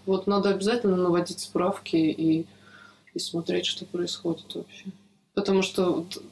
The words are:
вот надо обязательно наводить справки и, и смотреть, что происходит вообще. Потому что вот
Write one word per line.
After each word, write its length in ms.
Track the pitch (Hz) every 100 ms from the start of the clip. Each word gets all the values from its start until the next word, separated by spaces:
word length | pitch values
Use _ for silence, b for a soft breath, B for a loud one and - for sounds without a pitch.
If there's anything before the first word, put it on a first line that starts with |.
| 190
вот 200 | 190 196
надо 240 | 202 196
обязательно 460 | 185 196 240 202 180
наводить 440 | 180 175 170 -
справки 560 | - - 180 202 - 165
и, 500 | 160 156 160 160 165 B B B B B B
и 40 | 175
смотреть, 480 | - 170 170 180 180
что 180 | - -
происходит 680 | 180 175 - 170 156 -
вообще. 320 | 170 - - 190 - _ _ _
Потому 260 | - 202 190
что 300 | 185 - 180
вот 300 | 160 170 - -